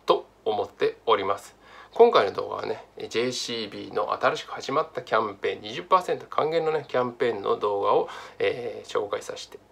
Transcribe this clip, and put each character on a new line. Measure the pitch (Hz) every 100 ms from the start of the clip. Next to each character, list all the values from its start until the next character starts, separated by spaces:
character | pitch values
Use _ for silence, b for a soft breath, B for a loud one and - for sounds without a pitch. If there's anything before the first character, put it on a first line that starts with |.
| -
と | - - _ -
思 | 107
っ | 98
て | - 143 - -
お | 104
り |
ま | 95 98
す。 | - - B B B
今 | - 233
回 | 151 101
の |
動 | - 101
画 | 101
は | -
ね、 | 110 - - 101
ジ | 113
ェ | 123
イ |
シ | 123 - 117 104
ー |
ビ | 104 101
ー |
の | 95 104
新 | - 127 151
し |
く | -
始 | - -
ま | 143
っ | 160
た | -
キ | - 110
ャ | 110
ン | 98
ペ | 104
ー | 98
ン、 |
二 | 104
十 | 147
パ | - 185
ー |
セ | -
ン | 160
ト | -
還 | - -
元 | 165
の | 156
ね、 | 156 139
キ | 131
ャ |
ン | 123
ペ | 120 127
ー | 107
ン |
の | 104 113
動 | 104 101
画 | 101
を、 | 139 - B B B
え | 98 - 120 107 -
ー、 |
紹 | 104 104
介 | 101
さ | - -
せ | -
て | - _